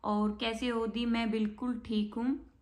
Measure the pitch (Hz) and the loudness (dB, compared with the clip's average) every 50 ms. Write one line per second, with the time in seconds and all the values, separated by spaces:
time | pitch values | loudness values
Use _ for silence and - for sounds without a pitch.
0 | - 214 214 208 208 214 208 - 247 226 226 226 254 247 233 226 226 214 196 233 | 0 2 2 2 2 2 0 0 -2 -2 -2 0 0 0 0 0 0 0 0 0
1 | 240 233 233 233 233 220 214 220 220 208 - - 247 247 247 226 - - 226 214 | 0 2 2 2 2 2 2 2 0 0 -2 -4 -4 -2 -2 -4 -4 0 0 0
2 | 208 208 - 233 233 254 277 - - - _ - | 0 0 -2 -2 0 0 0 -2 -4 -14 _ -20